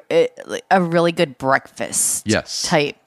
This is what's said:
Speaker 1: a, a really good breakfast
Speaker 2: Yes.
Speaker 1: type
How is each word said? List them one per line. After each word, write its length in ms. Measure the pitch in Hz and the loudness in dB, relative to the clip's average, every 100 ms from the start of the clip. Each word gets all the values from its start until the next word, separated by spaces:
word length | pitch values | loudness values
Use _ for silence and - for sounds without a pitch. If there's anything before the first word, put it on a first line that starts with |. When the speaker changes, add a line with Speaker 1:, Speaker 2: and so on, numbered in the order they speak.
| - | 0
Speaker 1:
a, 180 | 165 160 - - 104 - | 0 0 -2 -10 -8 0
a 100 | 190 | 2
really 300 | 170 170 170 | 2 2 2
good 260 | 170 160 123 | 0 -2 -2
breakfast 880 | 131 135 - - 101 - - - 104 | 0 0 0 -10 -6 -2 -2 -4 0
Speaker 2:
Yes. 360 | 98 - - | 0 -2 -6
Speaker 1:
type 340 | - 165 143 - | 0 0 0 -6